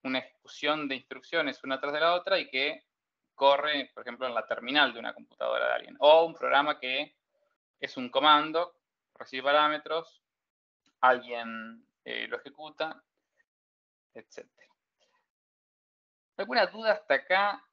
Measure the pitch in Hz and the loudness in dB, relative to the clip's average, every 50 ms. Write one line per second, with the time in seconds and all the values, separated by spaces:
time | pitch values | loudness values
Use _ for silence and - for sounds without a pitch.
0 | _ 131 131 131 - - _ _ _ - - - 147 147 151 156 147 139 135 123 | _ -6 -6 -6 -6 -8 _ _ _ -20 -14 -4 -2 -2 -2 -2 -4 -6 -8 -10
1 | - _ 131 127 - - - 165 151 139 127 - - 135 135 131 - 143 147 151 | -10 _ -16 -16 -12 -4 -2 -2 -2 -2 -6 -8 -6 -6 -6 -4 -4 -4 -2 2
2 | 156 170 175 180 180 190 196 170 143 - - 131 139 151 156 - _ _ _ _ | 2 2 2 2 0 0 -2 -2 -2 -2 -2 -2 -2 -2 -4 -8 _ _ _ _
3 | _ _ _ _ _ _ _ - 135 139 139 139 143 151 147 143 127 - _ 117 | _ _ _ _ _ _ _ 2 4 4 4 4 2 -2 -2 -4 -4 -8 _ -14
4 | 110 123 117 123 131 127 117 113 107 - 117 113 117 123 139 147 143 127 113 117 | -14 -14 -10 -6 -6 -4 -4 -4 -4 -4 -6 -6 -6 -2 2 2 2 2 0 -6
5 | 117 113 - - - _ _ _ - 60 60 60 - 62 60 - - - - - | -10 -10 -12 -12 -20 _ _ _ -4 -2 -2 0 0 0 -2 -4 -6 -12 -4 4
6 | - 147 156 165 170 165 165 - 127 127 131 139 143 151 147 - - 127 131 139 | 8 8 8 8 6 2 -2 -6 -2 2 2 2 2 0 -4 -4 -6 -6 -6 -6
7 | 151 151 _ _ _ _ _ _ _ _ _ _ _ _ _ _ 139 135 - 135 | -6 -8 _ _ _ _ _ _ _ _ _ _ _ _ _ _ -14 -12 -10 -10
8 | 127 123 123 135 143 151 151 147 151 156 156 165 175 175 _ _ _ _ _ _ | -10 -4 -2 2 6 6 6 6 4 0 -2 -4 -4 -4 _ _ _ _ _ _
9 | _ _ _ _ 120 - 135 131 131 139 143 151 151 151 151 147 151 156 156 165 | _ _ _ _ -18 -12 -12 -4 0 2 4 4 4 2 0 -4 -6 -6 -6 -6
10 | 165 - _ _ _ _ _ _ _ _ _ _ _ _ _ _ _ _ _ _ | -6 -10 _ _ _ _ _ _ _ _ _ _ _ _ _ _ _ _ _ _
11 | - 127 127 123 117 123 120 117 117 113 113 113 110 113 113 117 _ _ _ _ | 4 4 4 2 -2 -8 -10 -8 -8 -8 -10 -10 -12 -14 -18 -20 _ _ _ _
12 | _ 123 117 117 117 110 117 120 _ 135 139 - 156 156 151 _ 156 160 156 - | _ -10 -8 -8 -6 -8 -8 -10 _ -18 -20 -18 -20 -20 -10 _ -10 -10 -10 -16
13 | _ _ _ _ _ _ _ _ _ _ _ _ _ _ _ _ _ _ _ _ | _ _ _ _ _ _ _ _ _ _ _ _ _ _ _ _ _ _ _ _
14 | _ _ _ 117 110 _ - - - _ _ _ _ _ _ _ _ _ _ _ | _ _ _ -20 -20 _ -20 -20 -20 _ _ _ _ _ _ _ _ _ _ _
15 | _ _ _ _ _ _ _ _ _ _ _ _ _ _ _ _ _ _ _ _ | _ _ _ _ _ _ _ _ _ _ _ _ _ _ _ _ _ _ _ _
16 | _ _ _ _ _ _ _ - 196 233 254 240 196 - - 220 220 220 202 - | _ _ _ _ _ _ _ -10 -8 -2 0 0 0 0 -2 -2 0 0 0 0
17 | - _ 139 135 - - 180 190 202 208 196 - _ _ | 0 _ 0 0 2 0 2 2 2 0 -2 -6 _ _